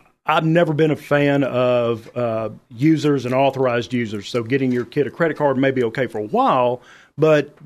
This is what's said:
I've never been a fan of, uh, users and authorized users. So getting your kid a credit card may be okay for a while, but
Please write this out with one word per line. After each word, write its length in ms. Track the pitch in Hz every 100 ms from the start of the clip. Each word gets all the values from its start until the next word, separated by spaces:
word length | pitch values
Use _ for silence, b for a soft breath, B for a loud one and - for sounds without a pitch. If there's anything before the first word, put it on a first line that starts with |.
| _ _ -
I've 200 | 160 160
never 280 | 165 175
been 160 | 147 156
a 40 | 139
fan 480 | - 147 143 143
of, 680 | 127 123 123 123 117 117 - 123
uh, 320 | 120 110 110 - _
users 560 | 117 151 156 147 143 120
and 100 | 127
authorized 580 | 139 131 131 120 113
users. 340 | 123 113 104 98
So 120 | 123
getting 300 | 113 135 131
your 140 | 123 117
kid 200 | 147 123
a 60 |
credit 260 | - 165 151
card 200 | 147 131
may 140 | 135
be 120 | 131
okay 240 | 117 139 123
for 100 | 107
a 60 | 107
while, 540 | 208 262 143 123 123 B B B -
but 460 | 156 151 139 -